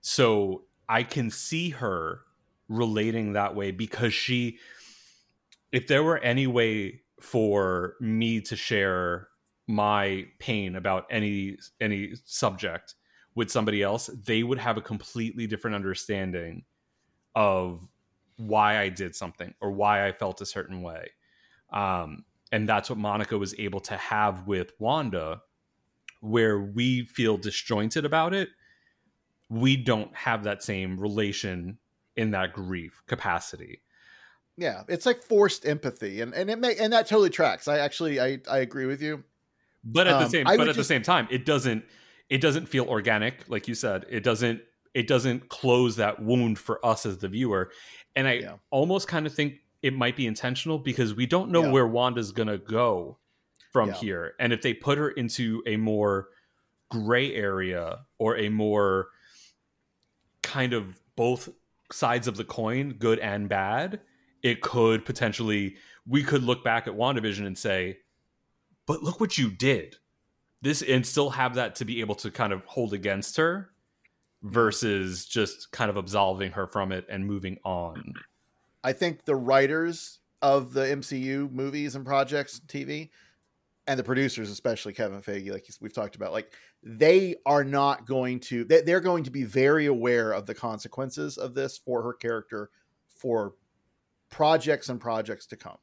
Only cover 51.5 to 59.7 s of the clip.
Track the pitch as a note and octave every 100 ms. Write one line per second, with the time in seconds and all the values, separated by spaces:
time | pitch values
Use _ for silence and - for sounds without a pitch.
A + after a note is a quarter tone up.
51.5 | E3+ D#3 C3+ A#2+ A#2 B2 A#2+ G#2+ G2+ A2
52.5 | G#2 F#2 A2 A#2+ F#2+ D2+ C2 _ _ _
53.5 | _ _ C3 G#2+ G2 G#2+ F2+ E2 - A#2+
54.5 | A#2 C3 A2+ - C#3+ D3 - A#2 - A#2
55.5 | A2+ A#2 G#2+ A2 G#2+ G#2 G2 F#2+ _ _
56.5 | _ _ _ _ A#2 G#2+ A#2+ C#3 - G2+
57.5 | F#2+ F#2 F2+ E2 E2+ - _ A2 A2+ G#2
58.5 | G#2+ G#2+ G#2 G2+ F#2+ F#2+ _ _ - -
59.5 | _ _